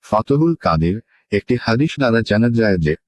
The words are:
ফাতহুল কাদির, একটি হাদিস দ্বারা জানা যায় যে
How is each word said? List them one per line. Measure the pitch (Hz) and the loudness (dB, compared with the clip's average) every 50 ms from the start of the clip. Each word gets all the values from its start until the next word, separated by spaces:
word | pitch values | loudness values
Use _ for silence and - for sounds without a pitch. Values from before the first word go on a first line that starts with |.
ফাতহুল | _ - - 107 110 - 139 143 156 170 165 | _ -2 -2 -2 0 0 0 2 2 0 0
কাদির, | - - 95 82 80 78 85 95 110 - _ _ _ _ _ | 0 -2 -2 0 2 0 0 -2 -4 -8 _ _ _ _ _
একটি | - 101 - - 123 123 | -4 -4 -2 -2 -4 -2
হাদিস | - - 113 117 143 160 - - | 0 -2 0 0 0 -2 -2 -2
দ্বারা | 139 123 113 117 | 0 0 2 0
জানা | 110 - 104 104 117 120 | 0 0 0 2 2 2
যায় | 117 117 113 107 98 90 | 2 0 0 2 0 0
যে | 80 76 76 - _ | 0 -2 -2 -4 _